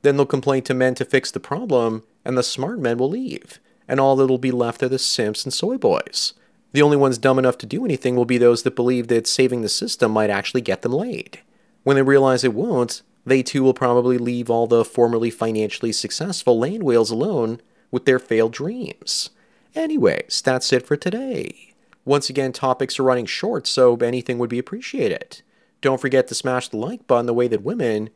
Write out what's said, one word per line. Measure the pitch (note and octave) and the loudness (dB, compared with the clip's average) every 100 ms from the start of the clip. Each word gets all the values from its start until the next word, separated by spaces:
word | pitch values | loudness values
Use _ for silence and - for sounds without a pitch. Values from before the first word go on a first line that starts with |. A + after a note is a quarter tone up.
Then | C#3+ C#3 | 4 2
they'll | C#3 | 2
complain | C#3 C#3+ C3+ | 0 0 0
to | B2+ | 0
men | B2+ B2+ | 0 2
to | B2+ | 0
fix | C3 C3+ - | 0 0 -2
the | C3 | -10
problem, | - D3+ A#3+ B2+ A2+ A2 _ _ | -8 -8 0 2 2 -4 _ _
and | - B2+ | -4 -2
the | |
smart | A#2+ - C#3+ A#3 | -2 -4 -6 -4
men | B2 A#2+ | -4 -2
will | C3+ | -2
leave, | G#3+ C4 - - - _ _ - | -4 -8 -12 -16 -20 _ _ -4
and | C3 | 2
all | C3+ C3+ | 4 4
that'll | C3+ B2+ | 2 2
be | C3 | 0
left | B2 A#2 - | -2 -2 -2
are | B2+ | -4
the | C3 | -2
simps | - - G#2+ G#2+ | -2 -2 -2 -4
and | - | -8
soy | - G3 C4 | -6 -4 0
boys. | A#2 E2 - - - _ _ _ _ | 0 0 -2 -6 -6 _ _ _ _
The | C#3 | 2
only | D3 C#3+ | 4 6
ones | C#3 A#2 | 2 2
dumb | C3 C3 | 2 4
enough | B2+ A#2+ | 2 0
to | A2 | -8
do | E3+ | -6
anything | B3 C3+ B2 B2 | -4 -2 0 0
will | |
be | A#2+ B2 | 2 6
those | A#2+ A#2 | 6 6
that | - - | 0 0
believe | B2 B2+ A#2 | 0 0 0
that | A#2 A2+ | 0 0
saving | - C3 B2 | 0 0 0
the | G#2+ | -4
system | - - - A2+ | -4 -6 0 0
might | A2 G#2+ | 2 0
actually | G2+ - B2+ | 0 -2 -4
get | A#2 G2 | -2 -2
them | A#2+ | -2
laid. | C3+ A#3+ F#3+ - - _ _ _ _ | -4 -4 -10 -12 -20 _ _ _ _
When | C3+ C#3 | 2 4
they | |
realize | C3+ C#3 C3+ B2+ | 6 6 6 4
it | B2+ | 2
won't, | A2 A3+ C#3+ A#2+ - _ _ - | 0 -2 0 -2 -6 _ _ 0
they | C3 | 2
too | B2+ C#3 | 2 2
will | C3 | 2
probably | B2+ B2+ B2 B2 B2 | 2 2 2 2 0
leave | A#2+ A#2+ A#2 | 0 -4 -2
all | A#2 A#2 | 0 2
the | A#2 | 2
formerly | A2 - A#2 A#2 A#2 | 2 2 2 2 -2
financially | A2 A2+ A2 G#2+ - A#2 | -2 -2 0 -2 -4 -4
successful | G#2 G#2 - E3+ F3 - A2+ | -4 -6 -8 -8 -2 0 2
land | B2+ A3 | 0 -2
whales | D#3+ A#2 G#2+ | 2 2 2
alone | A#2 E3+ E3 A2+ A#2 _ _ _ | 0 -2 -2 -4 -6 _ _ _
with | B2+ | -2
their | C3+ B2+ | 2 2
failed | - A2+ A2+ | 2 0 0
dreams. | A#2 D3+ B3 G#3+ - - - - _ _ _ _ | -2 -8 -8 -10 -12 -8 -8 -8 _ _ _ _
Anyways, | D#4 D#4+ D4+ G#3+ - - - | -6 -2 2 2 2 -4 -2
that's | - B2+ - | 0 0 0
it | B2+ - | 0 0
for | D3 | -4
today. | F#3 A3 C4+ A#3+ - - _ _ _ _ | -4 -6 -6 -8 -8 -14 _ _ _ _
Once | - C#3+ - | -2 0 0
again, | C#3 C3+ | -4 -4
topics | A#2+ C3 B2+ C3+ - | -2 -2 -2 -4 0
are | |
running | C3 B2 | 2 2
short, | A2 - G3+ G3 - | -2 -6 -4 -4 -4
so | - B2+ A#2+ | 4 4 4
anything | A#2+ B2 B2 A#2+ | 0 -2 -4 -4
would | A#2+ | -2
be | A#2+ | -4
appreciated. | - G#3+ - C#4 A2+ E2 - - _ _ _ _ | -6 -12 -8 -2 -2 -2 -8 -20 _ _ _ _
Don't | C#3 C3+ | -2 0
forget | C3+ C3 B2 | 2 2 2
to | |
smash | A#2+ C3 B2+ - | -4 -4 -4 -4
the | G#2+ | -8
like | B2+ B3 - | -8 -10 0
button | B2 A#2+ | 0 2
the | |
way | A#2 B2 | 0 0
that | G#2+ | -2
women | A2 A#3 B2 G#2+ G#2+ | -4 -4 -2 -2 -6